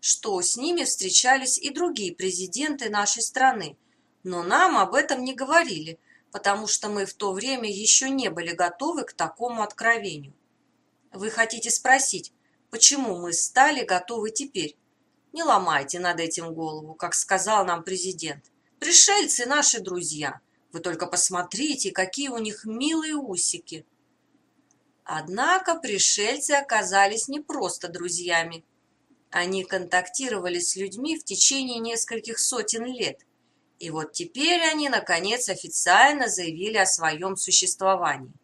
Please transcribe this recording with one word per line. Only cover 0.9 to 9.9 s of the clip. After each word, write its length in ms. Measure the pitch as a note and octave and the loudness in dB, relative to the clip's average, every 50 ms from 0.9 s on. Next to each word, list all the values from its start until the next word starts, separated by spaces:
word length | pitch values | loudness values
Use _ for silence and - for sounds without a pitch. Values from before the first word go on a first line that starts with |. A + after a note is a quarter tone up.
| - - F#3+ F#3+ F3 - - B3 C4 C4+ B3+ C4 - - | -2 -4 -4 2 2 4 4 6 4 2 2 -2 -2 -2
и 100 | - C#4 | -2 -6
другие 460 | C#4 D4+ F4 F4 - - G#3 F3+ E3+ | -6 -4 -4 -2 -2 -4 -6 -6 -6
президенты 720 | _ F#3 F#3+ F3+ E3+ F#3+ F3+ F3 G#3+ C#4+ D#4 D4 C#4 B3 A3 | _ -4 -4 -4 -4 -6 -6 -6 -4 -4 -4 -4 -4 -6 -4
нашей 340 | G#3 G#3 G3+ G#3 - A#3 A3+ | -2 -2 0 0 0 -2 -4
страны, 540 | - - C4 B3+ C4 A#3+ A3 F3+ D3+ D3 _ _ _ _ _ _ _ _ _ _ | -4 0 2 4 4 2 2 -6 -10 -12 _ _ _ _ _ _ _ _ _ _
но 200 | F#3 F3+ F3 E3+ | -8 -6 -6 -2
нам 360 | F3 A3 D4 F4+ F#4 D4+ A#3 | 2 4 4 6 6 6 4
об 160 | G3 F3+ G3 | 2 4 2
этом 280 | C4+ D4+ - C#4+ B3 B3+ | 0 2 2 -2 -4 -4
не 120 | B3+ C4 | -6 -6
говорили, 640 | B3 C4+ C4 D4+ E4+ E4+ - G3+ D#3 D3+ D#3+ E3 - _ _ _ _ _ _ _ | -8 -4 2 4 4 4 2 -4 -8 -8 -10 -12 -16 _ _ _ _ _ _ _
потому 340 | G3+ G3+ G3+ G3+ G#3 G#3+ | -2 0 2 2 2 0
что 220 | G#3 - - - G#3 | -2 -2 -2 -2 -2
мы 160 | G#3 G#3 G3 | -2 -2 -4
в 80 | F#3+ - | -4 -6
то 220 | _ - G3+ F#3+ | _ -4 -4 -4
время 340 | F#3+ A3 C4 C4+ B3 A3+ G#3 | -2 -4 -4 -4 -4 -4 -4
еще 360 | G3+ F#3+ G#3+ A3 - - C4 | -4 -2 2 4 4 4 4
не 240 | C4+ C4+ C4+ B3+ G3+ | 2 -2 0 -2 -2
были 220 | E3 E3+ E3 E3 E3+ | -4 -4 -6 -6 -2
готовы 520 | E3 F3+ E3+ - - C4+ D#4 F4 D4 A#3+ | 0 0 -2 0 -2 -4 -4 -2 -4 -6
к 80 | - - | -8 -4
такому 500 | - F3 D#3+ - _ A3+ B3 A#3+ A3+ A3 | -4 -4 -4 -4 _ -6 -6 -2 -2 -4
откровению. 720 | G3+ - - - A3+ | -4 -4 -2 2 2